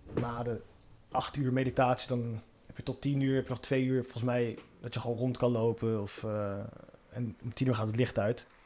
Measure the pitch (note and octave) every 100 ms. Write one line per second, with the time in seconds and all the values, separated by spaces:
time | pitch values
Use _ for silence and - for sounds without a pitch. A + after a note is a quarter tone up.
0 | - - A#2 A#2+ A#2+ A2 - - - -
1 | - C3 - C#3 B2+ B2+ B2+ B2 B2+ B2+
2 | - B2 A#2 A2 - - - - - -
3 | C#3+ C3+ C3+ C3+ B2+ B2 - C3 B2+ C3
4 | A#2+ A2+ B2 B2 A#2 - - - A#2 -
5 | A#2+ A2+ B2+ B2 B2 A#2 A2+ A2+ A2+ A2
6 | G2+ - A2 G#2+ G2+ G2 G#2 - - -
7 | - A#2+ A#2 - A#2+ - B2+ A2 A2 A2
8 | B2 - G#2 B2 - -